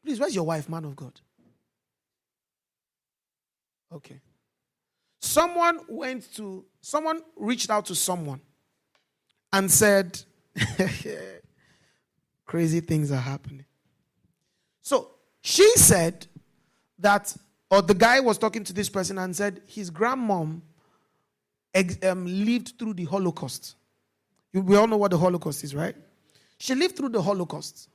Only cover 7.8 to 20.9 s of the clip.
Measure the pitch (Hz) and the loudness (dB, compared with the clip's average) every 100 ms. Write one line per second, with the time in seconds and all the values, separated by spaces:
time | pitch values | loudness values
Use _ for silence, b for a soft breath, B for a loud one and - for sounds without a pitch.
7.8 | - 170 - 180 151 135 _ _ _ _ | -2 -4 -4 -4 -6 -12 _ _ _ _
8.8 | _ _ _ _ _ _ _ 196 190 - | _ _ _ _ _ _ _ 0 2 4
9.8 | 208 202 180 - - _ _ - - - | 6 4 2 -10 -20 _ _ -6 -4 0
10.8 | 190 - - - 190 - _ _ _ _ | -2 -2 -10 -12 -14 -18 _ _ _ _
11.8 | _ _ _ _ _ _ - 170 165 165 | _ _ _ _ _ _ -8 -2 0 0
12.8 | 165 160 147 139 127 139 - 139 139 _ | 0 -2 0 -2 -4 -8 -12 -18 -20 _
13.8 | _ _ _ _ _ _ _ _ _ _ | _ _ _ _ _ _ _ _ _ _
14.8 | - 269 - _ _ _ - - 415 480 | -2 -2 -2 _ _ _ -2 8 8 8
15.8 | - 190 165 - - - _ _ _ _ | 6 6 2 -2 -20 -20 _ _ _ _
16.8 | _ _ 202 202 202 - _ _ _ 196 | _ _ 2 2 0 -14 _ _ _ 4
17.8 | 175 190 226 254 254 214 220 226 202 180 | 4 4 6 6 4 2 0 -4 -8 -6
18.8 | 202 196 180 196 185 175 202 180 _ - | -4 -4 -4 -6 -6 -4 -4 -6 _ -14
19.8 | 180 160 226 269 226 190 156 165 - _ | -12 -2 -2 0 -2 0 -2 -6 -14 _
20.8 | _ | _